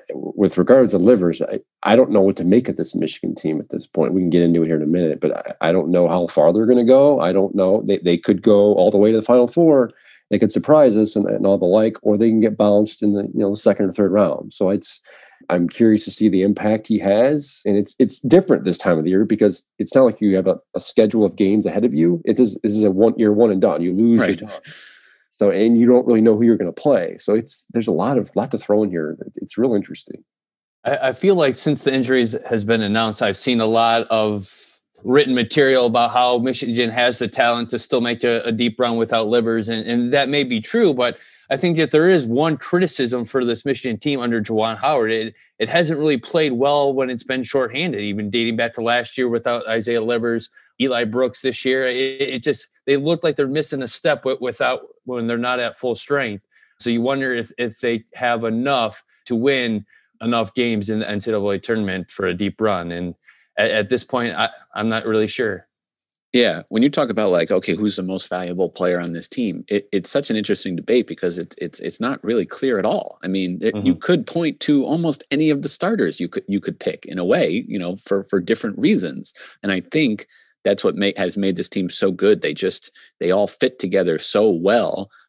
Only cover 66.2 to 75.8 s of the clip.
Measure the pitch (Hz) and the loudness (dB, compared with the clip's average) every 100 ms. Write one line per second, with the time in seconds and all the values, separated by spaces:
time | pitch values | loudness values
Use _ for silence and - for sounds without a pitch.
66.2 | _ 123 113 82 - 110 135 156 127 107 | _ 2 2 0 -4 0 0 0 -2 -2
67.2 | 101 87 82 98 - 87 107 98 92 95 | 0 0 0 -2 -2 -2 -2 -4 -6 -6
68.2 | - 90 90 90 87 - 90 87 87 82 | -6 -8 -6 -4 -4 -2 -2 -2 -4 -8
69.2 | - - 113 85 - 101 - 98 - 139 | -10 -6 -6 -6 -6 -6 -4 -6 -4 -4
70.2 | - 110 101 98 95 85 - 123 - - | -2 -4 -2 -4 -4 -6 0 0 0 -4
71.2 | 90 87 - - - - 85 - 123 - | -6 -6 -10 -12 -12 -10 -10 -6 -6 -6
72.2 | 107 117 85 - 135 107 101 190 - - | -4 -2 -4 -4 -2 0 0 -2 -6 -10
73.2 | 92 95 90 92 110 107 - - - 175 | -6 -4 -4 -4 -4 -2 -2 -2 0 -2
74.2 | 113 170 165 - - 143 123 165 165 139 | -2 -4 -4 -4 0 0 2 0 -2 -4
75.2 | - - 156 143 135 - | -6 -2 0 0 -2 -4